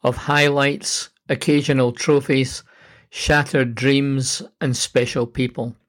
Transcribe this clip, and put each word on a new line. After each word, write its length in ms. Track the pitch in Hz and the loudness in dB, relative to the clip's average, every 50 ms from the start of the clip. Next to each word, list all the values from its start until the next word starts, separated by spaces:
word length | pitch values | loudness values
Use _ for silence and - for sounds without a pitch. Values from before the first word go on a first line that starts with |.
of 140 | - 131 123 | 0 -2 -2
highlights, 920 | - - - 147 147 147 143 143 143 139 143 143 143 - - - - - - _ _ _ - | -2 -2 0 2 4 4 4 4 4 2 2 0 -2 -6 -6 -6 -6 -8 -10 _ _ _ -6
occasional 640 | 143 - - - 147 147 - - 143 131 127 120 | -4 -2 2 2 2 2 2 2 2 2 2 0
trophies, 680 | 120 - - - 147 143 135 - 143 135 135 131 - - - _ _ _ - - - - _ _ | 0 -2 0 2 2 2 2 2 0 0 0 -2 -4 -14 -16 _ _ _ -20 -20 -20 -20 _ _
shattered 640 | - - - - 151 147 143 - - 147 131 120 117 | -12 -8 -2 2 2 2 2 0 0 0 0 0 -2
dreams, 680 | 113 127 135 139 139 139 139 139 135 131 - - - - - _ _ | -2 0 2 2 2 2 0 -2 -2 -2 -4 -6 -8 -10 -14 _ _
and 120 | - 135 123 | -4 -4 -2
special 520 | - - - _ 131 120 117 - 127 120 | -2 -4 -2 _ 0 0 0 -2 -4 -4
people. 500 | 120 _ - 127 123 - - 117 120 117 _ _ | -4 _ -4 -4 -4 -4 -8 -10 -10 -10 _ _